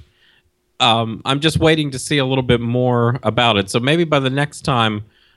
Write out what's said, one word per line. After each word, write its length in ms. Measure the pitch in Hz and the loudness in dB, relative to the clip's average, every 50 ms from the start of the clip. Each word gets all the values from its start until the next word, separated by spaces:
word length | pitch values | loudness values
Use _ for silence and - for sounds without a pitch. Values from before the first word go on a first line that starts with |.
| - _ _ _ _ _ _ _ _ _ _ _ _ _ _ - 127 | -20 _ _ _ _ _ _ _ _ _ _ _ _ _ _ 0 2
Um, 380 | 123 113 113 117 113 113 - - | 2 2 2 0 -4 -6 -8 -4
I'm 140 | 117 135 143 | -4 -2 0
just 200 | 147 160 147 - | 0 0 0 2
waiting 320 | 160 160 160 156 151 143 | 2 2 2 2 0 -4
to 80 | 131 127 | -6 -8
see 180 | - - 156 | -6 -2 -2
a 80 | 143 135 | 0 0
little 180 | 131 135 135 127 | 0 0 -2 0
bit 160 | 123 123 117 | 0 0 0
more 600 | 117 117 120 123 127 127 123 120 117 117 117 113 - | 0 -2 -2 0 0 2 2 2 2 0 0 -2 -2
about 340 | 110 110 120 120 117 110 | -2 0 2 2 2 4
it. 120 | 101 98 95 | 2 0 0
So 100 | - 123 | -2 -2
maybe 240 | 120 135 156 170 175 | 0 0 0 0 0
by 160 | 156 156 143 | 0 0 0
the 100 | 135 131 | 0 0
next 320 | 131 143 143 147 - - | -2 -2 -4 -4 -6 -10
time, 440 | - - 135 120 113 110 107 104 107 _ _ _ _ _ _ | -6 -2 0 0 0 0 -2 -4 -10 _ _ _ _ _ _